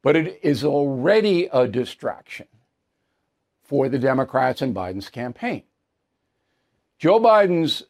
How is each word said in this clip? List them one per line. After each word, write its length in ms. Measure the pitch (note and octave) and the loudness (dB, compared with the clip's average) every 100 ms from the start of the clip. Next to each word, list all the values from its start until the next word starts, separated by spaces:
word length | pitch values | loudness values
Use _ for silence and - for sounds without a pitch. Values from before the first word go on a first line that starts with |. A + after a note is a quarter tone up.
But 120 | C3+ D#3 | 2 2
it 240 | E3 - | 0 -4
is 200 | D3+ C3+ | -2 -2
already 840 | D3 C#3+ C#3+ C3 C#3+ A3 G#3+ F3 - | -2 -2 -2 -2 2 2 2 0 0
a 160 | C3 B2 | 0 0
distraction 760 | A2 A#2+ - B2 D#2+ _ - - _ _ _ _ _ _ _ _ _ _ _ | -2 -6 -8 -10 -10 _ -20 -20 _ _ _ _ _ _ _ _ _ _ _
for 260 | _ C#3+ C3+ | _ -2 0
the 80 | C3 | 0
Democrats 640 | C3 C3 C3+ C3 C3 B2 | 0 0 0 0 0 -2
and 120 | C3+ | -6
Biden's 360 | G2 F2+ F#2+ G2 | -6 -8 -10 -12
campaign. 540 | - B2 A#2+ A#3+ D3 _ _ _ _ _ _ _ _ _ _ _ _ _ _ | -12 -12 -8 -8 -8 _ _ _ _ _ _ _ _ _ _ _ _ _ _
Joe 200 | D#3+ A3 | 2 6
Biden's 640 | A3+ G#3+ G3 E3+ D#3+ - | 6 6 4 2 0 -4